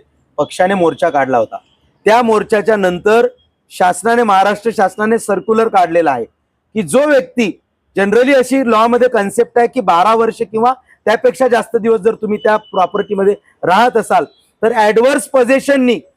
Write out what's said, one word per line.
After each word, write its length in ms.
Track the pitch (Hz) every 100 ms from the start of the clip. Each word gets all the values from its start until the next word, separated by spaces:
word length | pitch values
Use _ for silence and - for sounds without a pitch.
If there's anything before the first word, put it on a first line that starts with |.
| _ _ _ -
पक्षाने 360 | 143 - 185
मोर्चा 360 | 196 165 143 175
काढला 280 | 143 131 127
होता. 200 | 110 98 _ _ _ _ 196
त्या 160 | 226
मोर्चाच्या 540 | 233 214 196 214 196 214
नंतर 520 | 185 180 202 226 247 - _ _ _
शासनाने, 540 | - 180 170 226 233
महाराष्ट्र 480 | 226 190 196 202 233 214
शासनाने 420 | 185 196 214 226
सर्क्युलर 480 | - 190 - 220 226
काढलेला 440 | 202 170 170 156
आहे 140 | 127 107 _ _ _ _
की 80 | 220
जो 260 | 160 233 294
व्यक्ती, 520 | 277 - - 208 - _ _ _ 180
generally 380 | 202 214 254 269
अशी 360 | 247 269 240
लॉ 160 | 220 226
मध्ये 220 | 240 247
कन्सेप्ट 480 | 226 196 - 233 240
आहे 100 | 240
की 140 | 254
बारा 340 | 185 170 196 226
वर्ष 260 | 226 220 226
किंवा 220 | 220 240 262 _ _ -
त्यापेक्षा 420 | 226 247 - 262
जास्त 300 | 226 - 226
दिवस 220 | 220 220
जर 160 | 202 220
तुम्ही 220 | 208 208
त्या 200 | 214 214
प्रॉपर्टीमध्ये 800 | - 185 175 202 202 196 196 202 _ -
राहत 340 | - 190 247 226
असाल 280 | - 185 143 _ _ -
तर 80 | 220
ॲडव्हर्स 520 | 240 214 214 254 285
पोझिशननी 760 | - 262 240 269 - 277 247 214 -